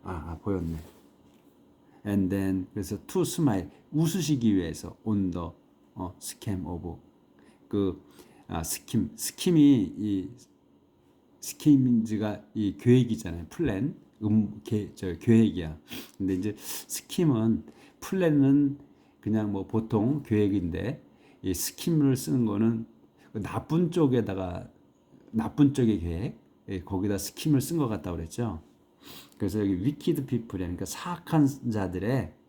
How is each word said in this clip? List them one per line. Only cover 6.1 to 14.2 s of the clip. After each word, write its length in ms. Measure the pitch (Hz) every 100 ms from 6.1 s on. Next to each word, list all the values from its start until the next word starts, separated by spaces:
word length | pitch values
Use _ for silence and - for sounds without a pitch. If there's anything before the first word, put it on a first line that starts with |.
| -
scheme 460 | - - - 92 82
of, 300 | 87 85 85 _ _ _ _ - _ _
그, 320 | 104 95 - - - - - -
아, 160 | 87
스킴, 480 | 80 - - 113 92
스킴이 800 | - - - 185 165 143 131 95 -
이, 320 | 107 98 90 - - _ _ _ _ _ _ _ _ _
스킴즈가 1000 | - - 156 139 127 117 107 107 107 104 -
이 240 | 110 101 -
계획이잖아요. 680 | 120 127 117 113 87 85 82
플랜, 440 | - 151 98 143 - - _